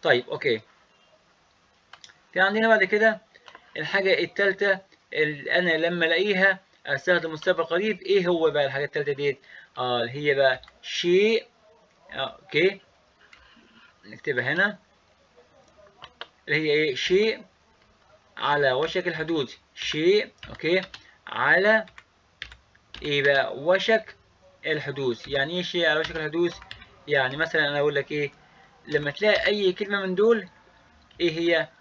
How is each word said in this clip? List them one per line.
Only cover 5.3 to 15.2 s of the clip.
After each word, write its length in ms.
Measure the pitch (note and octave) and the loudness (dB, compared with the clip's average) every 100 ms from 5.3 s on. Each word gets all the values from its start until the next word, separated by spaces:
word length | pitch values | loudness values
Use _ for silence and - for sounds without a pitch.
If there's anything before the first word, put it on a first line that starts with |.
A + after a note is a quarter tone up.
| D3 D3 F3 | -2 -2 0
انا 100 | F3+ | 2
لما 360 | D#3+ E3+ F3 E3 | 0 0 0 0
الاقيها 540 | E3 G3+ F#3+ G3 F#3+ _ _ - | 2 2 2 2 0 _ _ -6
استخدم 460 | C3+ - F3 D#3+ | -4 2 0 0
مستقبل 320 | D#3 F#3 F3+ | -4 -2 0
قريب، 380 | E3 E3+ G#3+ G3 | 0 0 -2 -4
ايه 260 | F#3+ G3+ F3 | 0 2 2
هو 240 | E3+ D#3+ | 2 2
بقى 140 | D3 C#3 | 2 0
الحاجه 200 | C3+ C#3+ | -2 -4
الثالثه 280 | D#3 D3 | -4 -4
ديت؟ 260 | C#3 C#3+ C3 _ - - - | -2 -2 -4 _ -20 -20 -6
اه، 240 | B2+ B2 | -2 -2
اللي 100 | A#2 | -2
هي 240 | C3+ D3 C#3 | -2 0 2
بقى 260 | C3+ B2+ - _ | 2 2 -8 _
شيء، 680 | - - F3 F3+ G#3 A3+ - _ _ _ _ _ _ | -10 -4 2 4 4 2 -4 _ _ _ _ _ _
آه، 280 | - C3+ - | -8 -8 -10
اوكي، 400 | - D3 F#3 G3+ _ _ _ _ _ - - - _ - _ _ G#2 | -4 0 0 0 _ _ _ _ _ -20 -20 -20 _ -20 _ _ -20
نكتبها 480 | A2+ - B2+ B2 | -12 -4 -2 -2
هنا، 240 | D#3+ G#3 F#3+ _ _ _ _ | 0 0 -2 _ _ _ _